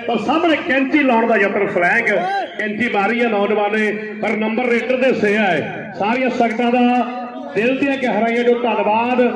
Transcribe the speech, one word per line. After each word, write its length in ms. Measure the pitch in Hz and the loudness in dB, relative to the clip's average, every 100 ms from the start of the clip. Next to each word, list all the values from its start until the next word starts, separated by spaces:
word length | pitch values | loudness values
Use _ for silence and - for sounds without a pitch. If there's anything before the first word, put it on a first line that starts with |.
| - | -4
ਪਰ 120 | 240 | -2
ਸਾਹਮਣੇ 380 | - 320 349 294 - | 0 2 2 0 0
ਕੈਂਚੀ 340 | 262 269 302 | 0 2 2
ਲਾਉਣ 240 | 269 226 233 | 2 2 2
ਦਾ 80 | 220 | 2
ਯਤਨ, 300 | 202 214 196 | 2 0 0
ਫਲੈਂਗ 420 | 190 175 220 226 190 359 392 339 - | 2 2 2 0 0 0 -4 -6 -6
ਕੈਂਚੀ 300 | 214 208 233 | -6 -2 -2
ਮਾਰੀ 260 | 202 196 233 | 0 0 0
ਆ 80 | 240 | 0
ਨੌਜਵਾਨ 500 | 208 208 214 202 214 | 2 0 0 0 0
ਨੇ, 140 | 214 208 214 208 | -2 -2 -8 -6
ਪਰ 140 | 214 214 | -4 -2
ਨੰਬਰ 320 | 214 226 247 | -2 0 0
ਰੇਡਰ 280 | 233 - 254 | 0 0 0
ਦੇ 100 | 269 | 2
ਹਿੱਸੇ 300 | 175 208 208 | 2 0 2
ਆ। 100 | 202 156 - - - - | 2 0 -2 -8 -10 -6
ਸਾਰੀਆਂ 320 | 196 254 262 | -2 0 -2
ਸੰਗਤਾਂ 400 | - 233 220 240 | 0 0 0 0
ਦਾ 340 | 247 247 247 226 - - - - | 2 2 2 -2 -6 -10 -12 -6
ਦਿਲ 240 | 190 233 269 | -2 0 0
ਦੀਆਂ 180 | 277 269 | 0 -2
ਗਹਿਰਾਈਆਂ 480 | 240 196 226 233 | -2 0 0 2
ਜੋ 100 | 240 233 | 2 2
ਧੰਨਵਾਦ। 580 | 233 214 202 220 240 247 240 | 0 0 0 2 2 2 2